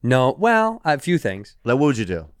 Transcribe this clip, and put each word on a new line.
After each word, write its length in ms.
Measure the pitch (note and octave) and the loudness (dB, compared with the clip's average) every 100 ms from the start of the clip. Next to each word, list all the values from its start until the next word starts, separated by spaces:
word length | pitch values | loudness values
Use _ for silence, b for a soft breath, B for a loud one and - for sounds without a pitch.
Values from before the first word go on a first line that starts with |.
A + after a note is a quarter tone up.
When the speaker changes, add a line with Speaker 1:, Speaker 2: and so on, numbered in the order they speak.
Speaker 1:
No, 320 | A#2 B2+ B2+ - | 2 2 2 2
well, 420 | A3 A3+ A3 A3+ | 2 2 0 -2
a 140 | D#3+ D3 | -2 -2
few 200 | E3+ F3 | 0 -2
things. 380 | G#2+ F#2+ G#2 _ | -2 -8 -16 _
Speaker 2:
Like, 140 | A2+ B2+ | -2 2
what 80 | D3 | 2
would 120 | A#2+ | 0
you 60 | |
do? 220 | G2 F2 D#2 _ | -4 -6 -10 _